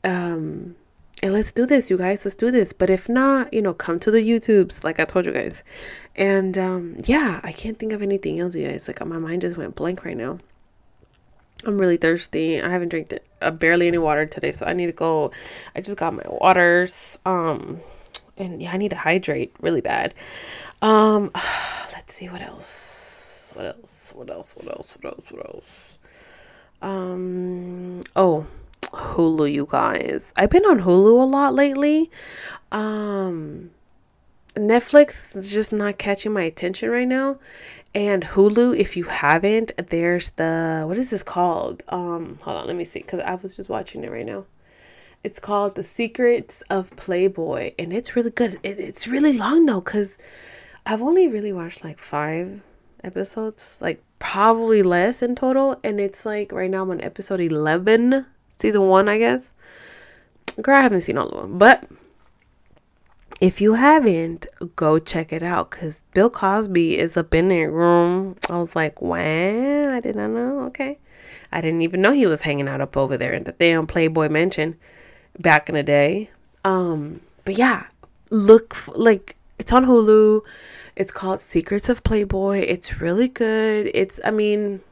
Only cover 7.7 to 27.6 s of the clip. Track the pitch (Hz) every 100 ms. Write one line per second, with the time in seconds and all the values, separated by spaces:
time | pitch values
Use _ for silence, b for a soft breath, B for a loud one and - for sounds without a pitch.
7.7 | 220 220 214 202 196 160 160 175 170 147
8.7 | - - - 165 165 160 175 180 170 110
9.7 | - 160 180 175 123 120 175 _ _ _
10.7 | _ _ _ _ _ _ _ _ - -
11.7 | 202 185 170 165 170 - 156 160 156 -
12.7 | 180 170 165 156 - _ _ - 160 165
13.7 | 170 175 170 160 147 156 180 143 - -
14.7 | 175 175 165 165 156 143 B B B B
15.7 | - 190 202 165 - - - 185 185 175
16.7 | 175 180 - - - 185 185 165 147 -
17.7 | 165 B B B - _ - 185 170 170
18.7 | 185 208 - 156 180 185 139 - _ 165
19.7 | 160 - - - - B B B B B
20.7 | B 220 214 214 214 202 - - - -
21.7 | - - - - - 180 180 - - -
22.7 | - - - - - - - - - 92
23.7 | - 226 - - - - 85 - - -
24.7 | - - - - - - - - - -
25.7 | - - - b b b b b b b
26.7 | _ 190 196 185 180 185 180 180 180